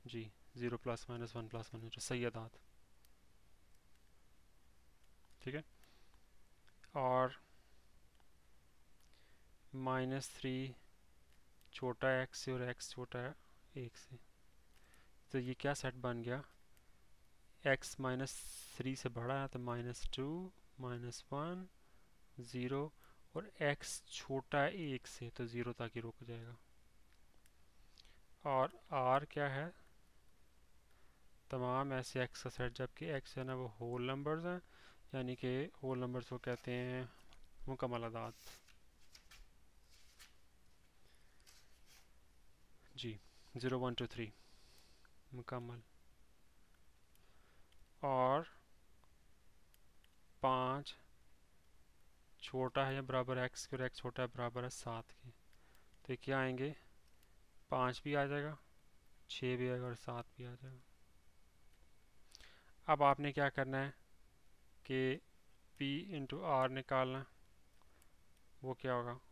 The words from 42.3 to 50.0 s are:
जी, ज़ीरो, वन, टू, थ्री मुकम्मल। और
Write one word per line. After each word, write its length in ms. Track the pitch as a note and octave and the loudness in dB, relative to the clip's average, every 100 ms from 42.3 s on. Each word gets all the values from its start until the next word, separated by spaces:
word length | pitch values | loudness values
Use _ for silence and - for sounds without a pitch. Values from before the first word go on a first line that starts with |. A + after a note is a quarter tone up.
| - - - - - - B2+ | -20 -20 -20 -20 -20 -14 -6
जी, 220 | A#2 G#2+ - - - B2 | -4 -4 -10 -18 -10 -2
ज़ीरो, 220 | B2+ B2+ | 2 4
वन, 160 | B2 | 4
टू, 120 | A#2+ A#2+ | 2 0
थ्री 260 | - G#2+ - - - - - - - - - - | 0 -4 -6 -18 -18 -18 -20 -20 -20 -20 -20 -14
मुकम्मल। 480 | B2+ A#2+ B2 A#2+ A#2+ - - - - - - - - - - - - - - - - - - - - - - | -10 -4 -4 -4 -8 -12 -20 -20 -20 -20 -20 -20 -20 -20 -20 -20 -20 -20 -20 -20 -20 -20 -20 -20 -20 -20 -2
और 420 | C#3 C3 B2+ C#3+ E3+ - - - - - - - - - - - - - - - | 4 8 8 8 4 -6 -20 -20 -20 -20 -20 -20 -20 -20 -20 -20 -20 -20 -20 -20